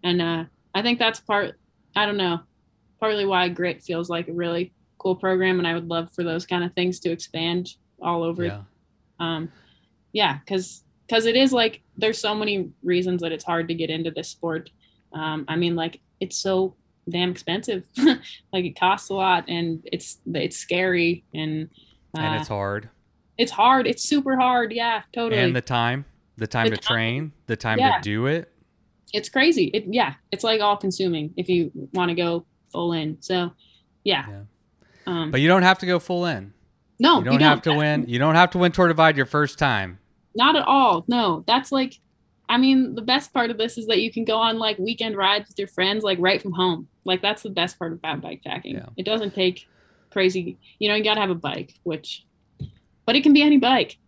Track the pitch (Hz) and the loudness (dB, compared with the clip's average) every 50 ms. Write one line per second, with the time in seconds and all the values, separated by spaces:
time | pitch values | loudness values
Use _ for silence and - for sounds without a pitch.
0 | - 180 175 175 170 170 170 165 165 - _ _ _ _ - 190 214 240 240 233 | 0 0 0 0 0 -2 -4 -4 -6 -10 _ _ _ _ -4 -2 0 0 0 2
1 | 240 240 240 - _ - 214 202 202 - - _ _ _ _ _ _ _ _ 202 | 0 0 0 -2 _ -2 -2 0 0 -2 -8 _ _ _ _ _ _ _ _ -2
2 | 208 208 208 202 190 175 170 170 - _ _ _ _ _ _ _ _ _ _ _ | -2 0 0 -2 0 -2 -2 -4 -6 _ _ _ _ _ _ _ _ _ _ _
3 | 220 220 214 208 202 196 190 180 180 175 175 - 180 175 - - _ - 175 165 | -2 -2 0 0 0 0 2 2 0 0 -2 -2 -4 -4 -4 -6 _ -6 -6 -6
4 | 175 180 170 170 175 175 165 170 175 170 170 170 185 180 _ _ _ _ _ _ | -4 -4 -4 -6 -6 -6 -6 -4 -4 -2 -2 -4 -4 -6 _ _ _ _ _ _
5 | - 185 185 185 - 190 185 185 190 185 185 180 175 170 165 170 170 170 170 165 | -2 -2 -2 0 0 0 2 2 2 2 2 2 0 0 -2 -2 -4 -4 -4 -4
6 | 165 170 _ - 175 170 160 170 180 - 185 175 175 180 - - 180 180 180 - | -4 -6 _ -6 -4 -4 -4 -4 -4 -4 -2 -2 -2 -2 -2 -2 -2 -2 -2 -2
7 | - 180 170 170 - - - 165 165 170 175 180 180 - - _ _ _ _ _ | -4 -4 -4 -4 -8 -10 -6 -4 -4 -2 -2 -4 -6 -8 -14 _ _ _ _ _
8 | - 170 175 170 165 165 170 170 175 170 101 104 98 - _ _ _ _ _ _ | -4 -4 -2 -2 -2 -4 -4 -4 -6 -6 -6 -8 -16 -20 _ _ _ _ _ _
9 | _ _ _ _ 170 165 165 160 165 160 _ _ _ _ _ _ _ _ _ _ | _ _ _ _ -6 -6 -4 -6 -8 -10 _ _ _ _ _ _ _ _ _ _
10 | _ _ - 208 208 165 139 143 _ - 196 190 185 - - - _ _ _ _ | _ _ -2 0 0 0 0 -4 _ -4 -4 -4 -4 -6 -14 -20 _ _ _ _
11 | _ - 233 226 226 233 226 254 269 262 262 240 226 226 220 - _ _ _ - | _ 0 0 2 2 4 4 4 4 4 4 2 2 0 -2 -6 _ _ _ -2
12 | 220 220 220 - - 214 214 214 214 208 202 196 180 - - _ - 175 180 180 | -2 -2 0 0 -2 -2 -2 -2 -2 -2 -2 -2 -4 -6 -10 _ -2 0 0 0
13 | 180 185 180 175 170 165 160 156 - - 170 170 165 165 170 165 165 156 160 160 | 2 0 -2 -2 -2 -4 -6 -6 -4 -2 -2 -2 0 -2 -4 -4 -4 -4 -4 -4
14 | 165 165 160 156 170 - - _ - 165 160 160 - - _ _ _ _ _ _ | -4 -6 -6 -8 -10 -10 -12 _ -6 -4 -4 -4 -8 -10 _ _ _ _ _ _
15 | _ _ - 156 156 156 156 156 143 - 156 165 175 170 170 165 160 165 - - | _ _ -12 -8 -6 -6 -6 -6 -6 -4 -2 -2 0 0 0 -2 -4 -6 -8 -12
16 | _ _ _ _ 196 185 - - - 196 190 185 190 185 - _ _ _ _ _ | _ _ _ _ -10 -8 -6 -6 -2 0 2 2 0 0 -4 _ _ _ _ _
17 | _ - 170 175 180 180 180 - - - 170 208 233 - 214 185 185 _ _ 247 | _ -6 -2 -2 -2 -2 -2 -6 -6 -6 -4 -4 -4 -4 -6 -6 -8 _ _ 2
18 | 254 320 254 254 - - - - _ _ - 185 180 156 135 - 185 185 196 202 | 4 4 4 2 -4 -18 -20 -20 _ _ -4 -4 -4 -4 -2 0 2 2 2 0
19 | - - 190 196 190 190 180 170 - - 175 170 170 165 165 160 - - - 180 | -2 -8 -4 0 2 2 2 2 0 -4 -4 -4 -2 -4 -4 -6 -8 -8 -10 -8
20 | - - - _ _ - 170 175 - - - - - - 175 180 185 185 180 175 | -8 -12 -16 _ _ -6 -4 -4 -4 -4 -6 -10 -6 -2 -2 0 0 2 2 2
21 | 170 170 175 175 _ _ - 156 156 156 156 156 156 151 _ - - _ _ _ | 2 0 0 -2 _ _ -10 -8 -6 -4 -4 -6 -6 -8 _ -20 -20 _ _ _
22 | _ _ - 160 156 156 160 156 151 - 110 101 98 98 101 104 - - _ _ | _ _ -6 -4 -4 -2 -2 -4 -4 -6 -6 -4 -4 -4 -4 -6 -8 -12 _ _
23 | _ _ _ _ _ _ _ - - - - - 208 240 262 262 247 - 240 - | _ _ _ _ _ _ _ -2 -2 -2 2 2 4 4 4 4 2 0 -2 -4
24 | - - 294 294 269 269 262 254 254 247 247 247 233 220 226 233 233 233 226 214 | -2 0 0 0 0 0 0 2 2 2 2 2 0 -2 -4 -4 -2 -2 -2 -4
25 | - _ - 233 233 226 220 208 - 120 127 127 - - 131 120 117 120 123 135 | -6 _ -8 -6 -4 -2 0 2 2 2 0 -2 -2 -2 -2 0 0 0 -2 -4
26 | 143 - _ _ _ _ _ - 110 107 - 120 113 113 110 101 - - 117 113 | -8 -14 _ _ _ _ _ -10 -8 -4 -2 0 0 0 0 -2 -2 -2 -2 0
27 | 113 113 120 135 156 156 - _ _ - 117 - - 117 110 113 262 262 226 180 | 0 -2 -2 -4 -6 -8 -12 _ _ -6 -6 -4 -2 -2 0 2 2 2 2 2
28 | 147 104 104 110 120 135 151 170 170 _ _ _ _ _ _ _ _ _ _ _ | -2 -4 -2 -2 0 0 -2 -2 -4 _ _ _ _ _ _ _ _ _ _ _
29 | _ - - 208 196 - - 269 269 330 330 262 175 - - 220 214 180 208 247 | _ -8 -8 -6 -6 -2 0 2 4 4 4 4 2 0 0 -4 -4 -2 -2 -2
30 | 214 139 135 _ _ _ - 190 - 226 226 220 208 208 202 202 - 196 185 - | -2 -2 -4 _ _ _ -8 -2 0 0 0 2 2 2 0 0 -2 -4 -2 -2
31 | 190 180 170 156 151 156 - - 180 180 180 175 165 147 - 156 139 - - 185 | -2 -2 -2 -2 -4 -6 -6 -8 -2 0 0 0 0 -2 -6 -12 -14 -8 -4 -2
32 | 180 170 170 170 175 170 170 170 165 _ _ _ _ _ - 170 170 170 170 160 | -2 -2 0 -2 -2 -2 -2 -4 -6 _ _ _ _ _ -8 -6 -4 -4 -4 -4
33 | 156 156 156 - - - 190 180 175 175 - _ _ _ _ _ _ _ _ _ | -4 -6 -8 -10 -6 -4 -2 -2 -2 -4 -6 _ _ _ _ _ _ _ _ _
34 | _ 202 185 139 120 107 98 98 104 107 _ _ _ _ _ _ _ _ _ _ | _ -2 -2 -2 -2 -8 -12 -16 -16 -20 _ _ _ _ _ _ _ _ _ _
35 | _ 185 180 170 160 156 139 131 143 160 180 190 180 185 190 185 - 180 180 170 | _ -6 -4 -4 -4 -2 0 2 6 6 6 8 8 6 4 4 2 -2 -2 -2
36 | - - 180 175 175 175 151 101 95 101 - _ _ _ _ _ _ _ _ _ | 0 -2 -4 -2 -2 -2 -4 -6 -8 -12 -18 _ _ _ _ _ _ _ _ _
37 | 240 320 339 262 110 123 135 135 147 151 147 - - 165 151 151 151 151 151 147 | 6 6 6 6 4 2 4 6 6 6 4 4 2 0 0 2 2 2 0 0
38 | - 120 120 123 139 156 160 165 180 175 - 185 180 175 165 - 180 170 165 156 | -2 -2 0 0 2 4 6 6 6 6 4 2 2 2 4 4 4 4 6 6
39 | 160 160 151 139 131 - - 147 151 139 - - 151 139 120 104 95 92 90 95 | 4 4 6 4 0 0 0 0 0 0 0 0 0 0 2 0 -2 -6 -10 -16
40 | _ _ _ _ _ _ _ 220 247 285 320 302 - - 269 277 262 233 185 165 | _ _ _ _ _ _ _ 2 4 4 4 2 4 4 4 6 6 6 4 2
41 | 170 - 247 240 226 180 165 160 175 - 226 262 269 - 277 269 262 262 - - | 0 0 0 2 2 2 0 -2 0 0 0 0 0 0 -2 -2 -2 -2 -6 -16
42 | _ _ _ _ _ _ _ _ _ - 226 240 262 269 269 262 262 - - 233 | _ _ _ _ _ _ _ _ _ 0 2 4 4 6 6 4 4 2 -2 -8
43 | 214 233 254 285 285 - _ 262 240 226 233 208 220 233 233 233 220 214 226 185 | -2 0 0 0 0 -2 _ -2 0 0 0 -2 -4 -4 -4 -8 -2 0 0 2
44 | 220 226 - - 160 220 220 220 220 226 220 226 226 220 208 208 185 220 233 - | 2 0 -4 -4 -2 0 0 2 2 2 0 0 -2 -2 -2 -2 -4 -4 -4 -4
45 | 233 226 214 196 196 190 202 208 208 _ - - 196 190 - - 185 190 208 214 | -4 -4 -2 0 0 2 2 0 -2 _ -8 -8 -8 -8 -2 -2 0 0 0 0
46 | 214 202 190 175 175 - 175 180 - 196 170 180 185 185 170 165 165 _ _ _ | 0 0 0 2 2 2 2 0 -2 -6 -2 0 0 0 0 -2 -6 _ _ _
47 | _ 185 185 185 - 202 214 208 - 214 190 - 170 180 - _ 180 165 165 170 | _ -2 -2 0 0 -2 -4 -4 -8 -6 -4 -2 -2 -4 -4 _ -8 -8 -8 -8
48 | - 160 151 - 170 170 - - _ - 190 - - - - - - - 113 - | -8 -8 -8 -8 -8 -12 -14 -12 _ -10 -10 -10 -8 -10 -12 -10 -12 -14 -12 -10
49 | 185 202 220 226 214 196 - 196 185 180 185 - - _ _ _ _ _ _ _ | -4 -4 -4 -2 -4 -6 -2 0 0 0 0 -2 -14 _ _ _ _ _ _ _
50 | _ _ - 208 190 185 185 190 175 175 180 _ _ - - _ 208 208 208 214 | _ _ 0 2 2 2 2 0 -6 -6 -10 _ _ -20 -8 _ 0 0 2 2
51 | 214 214 214 220 202 190 180 170 - 175 - - - - - _ _ 175 156 160 | 2 2 2 2 2 0 -2 -2 -2 -6 -6 -6 -8 -12 -16 _ _ -6 -6 -6
52 | - - - - _ _ _ _ _ _ _ _ - - - _ _ _ _ _ | -8 -14 -16 -16 _ _ _ _ _ _ _ _ -14 -14 -14 _ _ _ _ _
53 | _ - 240 294 277 311 285 294 294 302 294 269 233 240 262 247 - - - _ | _ 0 0 4 6 8 8 8 8 8 6 6 6 4 4 4 2 0 -4 _
54 | _ | _